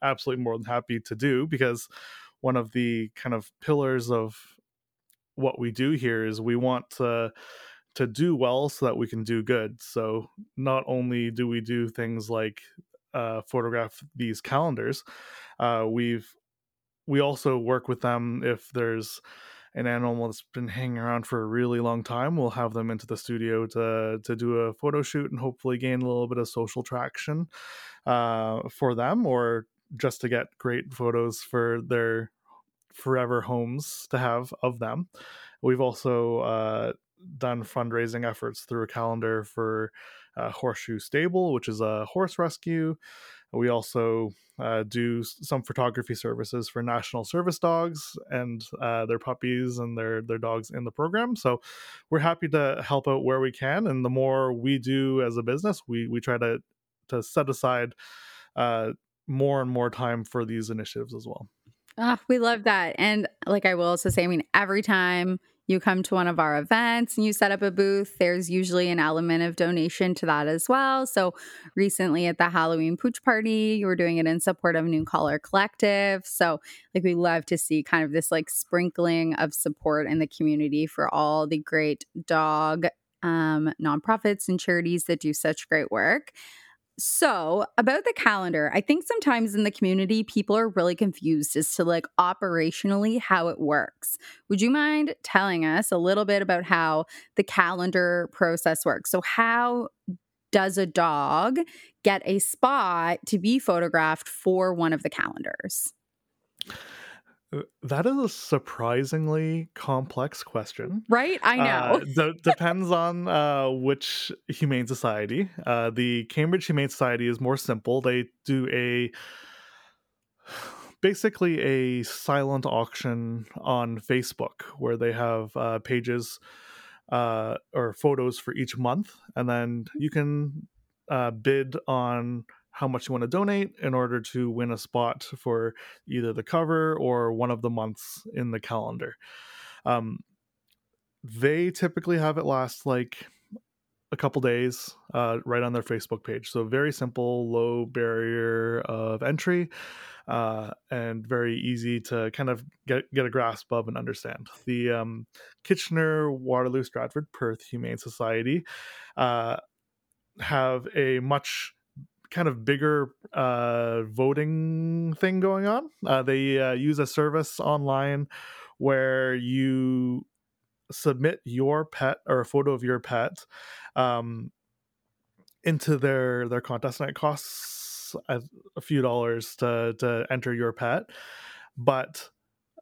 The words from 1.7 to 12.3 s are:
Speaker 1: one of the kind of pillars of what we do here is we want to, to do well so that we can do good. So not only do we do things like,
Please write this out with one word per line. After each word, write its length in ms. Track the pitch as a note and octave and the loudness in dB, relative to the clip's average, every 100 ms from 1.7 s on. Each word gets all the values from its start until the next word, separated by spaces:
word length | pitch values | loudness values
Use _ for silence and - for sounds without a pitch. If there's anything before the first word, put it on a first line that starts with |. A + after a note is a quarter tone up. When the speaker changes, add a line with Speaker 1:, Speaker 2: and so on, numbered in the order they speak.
| A#2+ - - - - - _ | 0 -8 -16 -20 -20 -20 _
Speaker 1:
one 140 | C3 B2+ | 0 0
of 140 | A2+ | 0
the 380 | B2 A#2+ A#2 A2 | 0 0 0 -4
kind 200 | - B2+ | -8 -4
of 160 | A2+ - _ | -4 -4 _
pillars 480 | - D3 C3+ C3 A#2 | 0 0 2 0 0
of 260 | A#2 A2 - - _ _ _ _ _ _ _ _ | 0 0 -6 -20 _ _ _ _ _ _ _ _
what 240 | - C3 - | -2 -2 0
we 120 | A#2+ | -4
do 220 | A2 C3+ | 0 0
here 340 | D3+ B2 A2+ A2 | 2 0 0 -2
is 160 | G#2+ | -2
we 140 | A2+ A#2+ | 0 2
want 340 | B2+ B2 - | 2 0 -4
to, 420 | - B2 A#2 A#2 - - - - - _ | -4 0 0 -2 -6 -18 -20 -20 -20 _
to 120 | - B2 | -4 -2
do 300 | A2 E3+ D3 | 2 2 4
well 320 | B2+ B2+ C#3+ | 2 2 0
so 160 | - | 0
that 140 | B2+ A#2 | 0 0
we 80 | A#2 | -2
can 180 | A2+ | -4
do 180 | A2 A2+ | -2 -2
good. 380 | A2 A#2+ G#2+ A#2 | 2 0 0 -8
So 480 | - B2 A2 A2 A2 - G#3 - | -8 -4 -2 -4 -6 -14 -14 -6
not 260 | C3+ C3 - | -2 0 0
only 440 | B2+ B2 A#2+ A#2 | -2 -2 -2 -2
do 180 | A2+ B2 | -2 -2
we 140 | A#2 | -2
do 260 | A2 A#2+ A#2 | -2 -2 -2
things 400 | A2+ A2+ A2+ | -4 -6 -6
like, 320 | G#2+ | -4